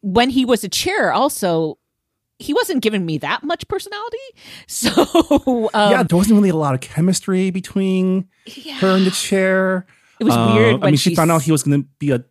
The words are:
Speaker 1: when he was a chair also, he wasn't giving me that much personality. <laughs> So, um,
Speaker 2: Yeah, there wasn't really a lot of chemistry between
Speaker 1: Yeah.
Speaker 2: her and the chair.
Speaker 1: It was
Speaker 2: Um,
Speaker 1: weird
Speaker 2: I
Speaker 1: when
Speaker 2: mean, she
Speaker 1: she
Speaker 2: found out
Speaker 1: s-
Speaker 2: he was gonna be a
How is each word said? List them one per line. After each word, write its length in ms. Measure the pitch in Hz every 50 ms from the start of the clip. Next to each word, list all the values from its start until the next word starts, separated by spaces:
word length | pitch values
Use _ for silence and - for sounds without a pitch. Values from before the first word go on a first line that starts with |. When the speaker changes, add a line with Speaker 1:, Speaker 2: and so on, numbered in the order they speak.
Speaker 1:
when 280 | - 202 180 226 240 262
he 160 | 247 269 254
was 180 | 233 254 214 -
a 60 | 190
chair 420 | - - - 359 381 415 254 180
also, 640 | 131 190 254 285 - - - 180 170 165 160 156 - _ _ _ _ _ _ _ _ _ _ _ _ _
he 140 | - - 294
wasn't 300 | 466 494 - 359 254 208
giving 200 | 214 214 196 180
me 140 | 165 156
that 240 | 143 - 143 214 - -
much 240 | 294 339 - -
personality. 500 | _ 427 392 - 403 415 415 440 466 453 466 539 523 _ _ -
<laughs> 220 | - - - -
So, 1000 | _ - - 240 - - - 330 - - 349 - - 302 277 - 269 254 240 226 - -
um, 180 | 220 208 208
Speaker 2:
Yeah, 120 | - 262 220
there 140 | 160 165
wasn't 180 | 175 196 202 226
really 120 | 208 208 190
a 60 | 170
lot 200 | 160 151 143 135
of 60 | 127
chemistry 680 | - - - 151 165 185 185 - - - 190 185 190 190
between 760 | 175 190 185 - - 196 190 190 185 185 185 185 185 190 190 _ _ _ _
Speaker 1:
Yeah. 320 | - - - - 320 277
Speaker 2:
her 120 | 262 190 190 185
and 100 | 190 190
the 40 | 185
chair. 760 | 185 - - - 208 196 190 190 185 190 190 185 185 185 185 _ _ _ _ _ _ _
Speaker 1:
It 40 | 233
was 120 | 214 120
Speaker 2:
Um, 200 | 117 113 113 113
Speaker 1:
weird 120 | 110 110
Speaker 2:
I 100 | 113 120
Speaker 1:
when 40 | - - 151
Speaker 2:
mean, 40 | 151
she 140 | 139 - 185
Speaker 1:
she 40 | 170
Speaker 2:
found 160 | 160 160 165
out 60 | 170
Speaker 1:
s- 80 | 160 131
Speaker 2:
he 60 | 151
was 120 | 156 143 -
gonna 200 | 143 143 143 139 - _ _
be 120 | 147 143
a 120 | 131 120 127 _